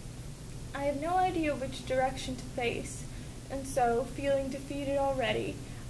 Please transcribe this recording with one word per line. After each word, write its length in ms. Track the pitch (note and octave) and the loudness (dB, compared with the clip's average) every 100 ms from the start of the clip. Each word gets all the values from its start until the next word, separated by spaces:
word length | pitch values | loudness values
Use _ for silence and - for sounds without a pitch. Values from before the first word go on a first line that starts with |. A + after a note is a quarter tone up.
| - - - - - - - | -10 -10 -10 -10 -10 -8 -8
I 100 | C#4 | -2
have 160 | C#4+ C#4 | 0 2
no 160 | D#4+ F#4 | 2 4
idea 380 | F#4 F4 D4+ | 4 4 2
which 300 | C4 C4 - | 2 -2 -4
direction 520 | - C4 C4 C4 - B3+ | 0 2 2 2 -4 -6
to 80 | |
face, 580 | - - A#3+ - - - - - - - - | -6 -2 0 0 -4 -6 -8 -8 -8 -10 -8
and 160 | C4+ C4 | -6 -2
so, 400 | C#4 A#3+ A#3 C4+ - | 4 4 4 2 0
feeling 320 | C#4 C#4 C4+ | 2 2 2
defeated 480 | C#4 - C#4+ C4+ C#4 | -4 -4 -2 0 2
already, 600 | C#4 C4 A3 A3+ G3 - - - - | 4 4 2 2 0 -4 -8 -8 -4